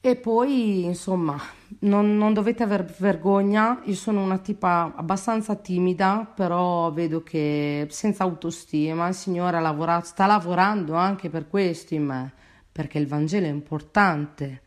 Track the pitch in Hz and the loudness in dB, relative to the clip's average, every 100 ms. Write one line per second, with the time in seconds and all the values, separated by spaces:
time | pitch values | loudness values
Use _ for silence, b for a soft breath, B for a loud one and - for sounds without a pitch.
0 | 254 247 226 226 262 262 220 190 175 175 | 2 0 2 2 2 2 2 0 -2 -4
1 | - 185 160 143 B B B - 202 202 | -2 0 0 -4 B B B -2 2 4
2 | 208 208 214 214 208 240 220 202 175 - | 4 4 4 2 0 0 0 0 -2 -2
3 | 202 165 175 196 202 208 226 247 - 185 | 0 2 2 4 4 4 2 0 -4 -4
4 | - 202 190 190 190 202 185 175 165 - | -2 0 0 -2 -4 -2 2 2 0 -6
5 | 165 190 214 220 214 208 196 180 180 175 | -4 -2 0 -4 -2 -6 -2 0 0 2
6 | 190 208 220 - 180 175 180 175 170 156 | 2 2 -4 -4 -2 0 0 0 -2 -2
7 | 165 160 165 160 147 147 147 147 151 - | -2 -4 -4 -2 0 0 -2 -2 -6 -4
8 | 214 196 185 170 170 170 - 151 151 165 | -2 0 -2 -2 -8 -10 -6 -2 -2 -2
9 | 175 185 - 175 180 170 160 151 165 170 | -4 -4 -4 -2 0 0 0 -2 0 0
10 | 175 - 196 208 170 175 196 214 156 165 | -2 0 4 4 2 2 2 2 -2 0
11 | 185 196 170 160 156 202 185 165 - 156 | 0 -2 -6 -8 -4 0 0 -2 -4 -4
12 | 143 131 131 b b b b - 147 151 | -2 -4 -8 b b b b -8 -6 -2
13 | 143 147 156 202 165 147 147 156 - 214 | -2 0 0 0 0 -4 -6 -8 -2 2
14 | 196 151 147 - 139 131 | 4 2 -6 -8 -10 -10